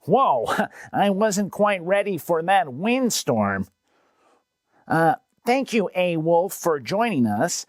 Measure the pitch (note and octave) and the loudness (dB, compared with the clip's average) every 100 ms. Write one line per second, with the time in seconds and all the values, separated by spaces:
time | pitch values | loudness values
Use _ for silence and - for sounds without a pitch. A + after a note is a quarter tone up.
0 | - G#3 B3+ C3+ G#2+ - G#3+ - - - | 2 2 2 0 -2 -2 -4 -6 -10 -2
1 | G3 F#3+ A3 F#3+ G3 - G#3 G3 E3 G3+ | 0 0 0 0 -4 0 0 0 0 0
2 | G3+ F3+ - E3 E3 G3 E3 B2+ G3 B3 | 0 -4 -2 -2 2 2 2 -4 -2 0
3 | B3+ - - A#2+ G2+ G2 F#2+ _ _ _ | 0 -2 -2 0 2 0 -6 _ _ _
4 | _ _ _ _ _ _ _ _ - E3 | _ _ _ _ _ _ _ _ -4 2
5 | E3 C3+ _ _ - B3+ C4 A3+ F#3 - | 2 2 _ _ -2 0 0 0 -2 0
6 | F3+ E3 D#3 E3+ F#3 - - D3+ A2+ F#3+ | 0 0 2 2 2 -2 -2 -2 -2 -2
7 | A#3 F3+ A#2 G#2 D#3+ - | 0 2 0 0 -2 -4